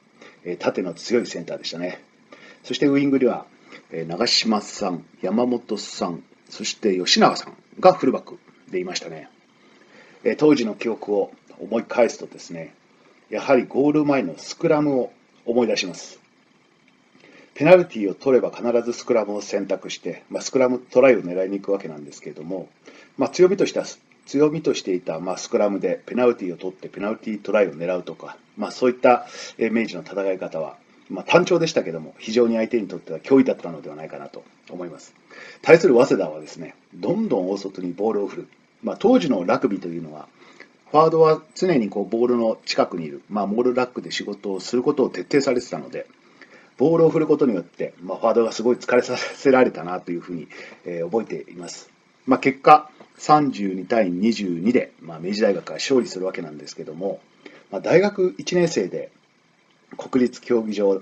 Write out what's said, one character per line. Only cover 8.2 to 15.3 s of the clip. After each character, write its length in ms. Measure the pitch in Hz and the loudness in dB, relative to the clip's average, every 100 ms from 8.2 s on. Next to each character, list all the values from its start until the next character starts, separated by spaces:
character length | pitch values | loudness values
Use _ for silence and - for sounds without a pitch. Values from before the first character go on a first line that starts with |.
ク 180 | - - _ _ - | -6 -20 _ _ -10
で 120 | 92 | -8
い 40 | |
ま 120 | 90 87 | -6 -8
し 40 | |
た 100 | 85 | -10
ね。 180 | 80 - _ _ _ _ _ _ - - - | -14 -18 _ _ _ _ _ _ -20 -20 -4
え 80 | 110 | -2
ー、 40 | 110 | 4
当 200 | 151 135 | 4 4
時 100 | 110 | 2
の 80 | |
記 140 | 98 117 | -4 -6
憶 260 | 107 - | -6 -2
を 160 | 101 92 - _ - | -2 -2 -6 _ -18
思 180 | - 113 | -4 -4
い 60 | |
返 240 | 110 - 117 | -2 2 2
す 100 | - | 0
と 80 | - | -12
で 100 | - | -16
す 100 | - | -16
ね、 240 | 85 80 - _ _ _ _ _ | -14 -14 -18 _ _ _ _ _
や 100 | 107 | -6
は 140 | - | 2
り 100 | 135 | 2
ゴ 260 | 92 113 143 | 2 0 2
ー 20 | |
ル 120 | 151 | 2
前 200 | 147 139 | 2 0
の 100 | 92 - | -2 -6
ス 180 | - - | -14 -2
ク 100 | 165 | 2
ラ 140 | 151 | 2
ム 180 | 151 135 | 2 0
を 140 | 117 - _ | -2 -8 _